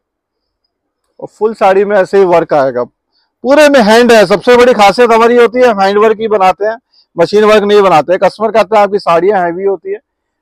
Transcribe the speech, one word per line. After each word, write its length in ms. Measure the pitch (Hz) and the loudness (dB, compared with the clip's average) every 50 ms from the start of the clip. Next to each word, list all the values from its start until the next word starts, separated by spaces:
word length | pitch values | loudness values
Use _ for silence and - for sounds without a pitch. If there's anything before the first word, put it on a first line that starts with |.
| _ _ _ _ _ _ _ _ _ _ _ _ _ _ _ _ _ _ _ _ _ _ _ - | _ _ _ _ _ _ _ _ _ _ _ _ _ _ _ _ _ _ _ _ _ _ _ -20
और 80 | - - | -20 -20
फुल 260 | _ - 208 226 220 | _ -6 -6 -6 -4
साड़ी 300 | - 220 196 190 190 202 | -2 0 0 0 0 0
में 120 | 196 208 | 0 -2
ऐसे 220 | 196 185 - - 196 | -2 -2 0 0 0
ही 60 | 196 | 0
work 300 | 175 175 170 165 - 170 | 2 0 0 -2 -2 -2
आएगा, 300 | 147 131 135 120 120 120 | -2 -2 -2 -4 -6 -8
पूरे 840 | 120 _ _ _ _ _ _ _ _ _ _ - 240 277 302 302 294 | -8 _ _ _ _ _ _ _ _ _ _ -4 0 2 2 4 4
में 120 | 285 262 | 2 2
hand 320 | 208 202 220 233 247 233 | 2 2 2 2 2 4
है। 120 | 233 220 202 | 4 2 2
सबसे 300 | 165 202 175 - 247 247 | 2 -2 -2 0 2 2
बड़ी 160 | 240 247 254 247 | 2 2 2 2
खासियत 380 | 208 208 196 190 247 247 220 | 2 2 2 2 2 0 2
हमारी 240 | 233 220 233 233 240 | 2 2 2 2 2
होती 240 | 240 240 220 220 254 | 2 0 0 0 0
है, 80 | 247 247 214 196 | 0 0 0 0
hand 180 | 190 196 202 208 | -2 -2 0 0
work 220 | 214 226 214 196 | 0 0 -2 -4
ही 80 | 226 220 | -4 -4
बनाते 380 | 214 208 190 185 180 - 196 | -2 0 0 0 -2 -2 -4
हैं, 100 | 220 226 - _ _ _ _ _ _ _ | -8 -8 -8 _ _ _ _ _ _ _
machine 280 | 165 170 156 208 208 214 | -4 -4 -2 0 0 2
work 180 | 208 214 214 | 2 2 2
नहीं 200 | 202 202 208 208 | 2 2 2 2
बनाते 300 | 196 190 170 151 143 165 | 2 2 2 0 0 -2
हैं। 60 | 180 190 | -2 -2
customer 280 | 196 185 - - 214 226 | -2 -4 -4 -4 -6 -2
कहते 260 | 202 220 202 180 220 | -2 -2 -2 0 0
हैं 60 | 208 | 0
आपकी 160 | 208 196 202 196 | 0 0 -2 -4
साड़ियाँ 460 | - 175 170 165 175 202 214 190 175 | -2 -2 -2 0 0 0 -2 -2 -2
heavy 200 | 170 170 180 196 | -4 -6 -6 -6
होती 280 | 196 196 185 - 190 | -6 -6 -6 -8 -12
है, 60 | 196 220 _ _ _ _ _ _ _ _ | -14 -14 _ _ _ _ _ _ _ _